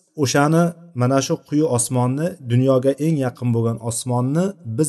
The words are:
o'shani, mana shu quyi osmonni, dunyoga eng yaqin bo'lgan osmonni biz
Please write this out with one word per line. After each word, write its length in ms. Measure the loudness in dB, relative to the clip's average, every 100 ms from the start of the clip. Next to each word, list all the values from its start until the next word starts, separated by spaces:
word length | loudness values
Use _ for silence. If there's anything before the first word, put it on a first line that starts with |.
| _
o'shani, 520 | -4 0 2 4 4 2 -2 -10
mana 260 | -2 0 0
shu 140 | 0 -4
quyi 260 | -4 0
osmonni, 640 | 0 0 0 0 0 -2 -4 -6
dunyoga 520 | -2 2 4 4 2
eng 220 | 0 0 0
yaqin 300 | -2 -4 -2
bo'lgan 260 | 0 0 -4
osmonni 640 | -6 -6 -2 -2 0 0 -2 -6 -6
biz 220 | -2